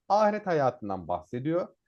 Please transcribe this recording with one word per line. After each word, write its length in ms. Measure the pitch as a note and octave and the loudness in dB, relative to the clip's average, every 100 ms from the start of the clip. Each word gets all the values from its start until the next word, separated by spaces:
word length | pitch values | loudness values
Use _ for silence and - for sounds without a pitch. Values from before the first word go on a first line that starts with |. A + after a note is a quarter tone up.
| _ | _
Ahiret 380 | G3+ G#3 G#3 G#3 | 2 4 2 0
hayatından 600 | D#3+ C3 - G#2 F#2+ E2 | 2 2 0 -6 -8 -4
bahsediyor. 600 | F2+ F2 A#2+ C#3 E3+ G#3 _ | -6 -6 -6 -2 -2 -4 _